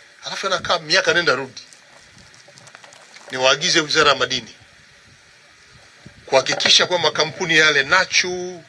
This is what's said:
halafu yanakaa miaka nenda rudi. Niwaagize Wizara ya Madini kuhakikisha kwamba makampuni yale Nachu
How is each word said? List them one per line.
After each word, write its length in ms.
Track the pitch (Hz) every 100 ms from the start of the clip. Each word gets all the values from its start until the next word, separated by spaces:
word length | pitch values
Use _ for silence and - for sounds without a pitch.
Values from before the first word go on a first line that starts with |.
| - -
halafu 220 | 135 190 196
yanakaa 340 | 175 - 180
miaka 340 | 156 180 185
nenda 220 | 165 165 131
rudi. 260 | 131 - - - - - - - - - - - - - - - - - -
Niwaagize 480 | 131 131 143 175 165
Wizara 300 | 151 156 147
ya 60 | 131
Madini 400 | 123 127 113 - - - - - - - _ _ _ _ _ - - - - - -
kuhakikisha 600 | 135 131 143 - - 175
kwamba 220 | 180 156
makampuni 480 | 156 156 - 175 160
yale 260 | 156 143
Nachu 800 | 139 185 180 - 185 180 180 175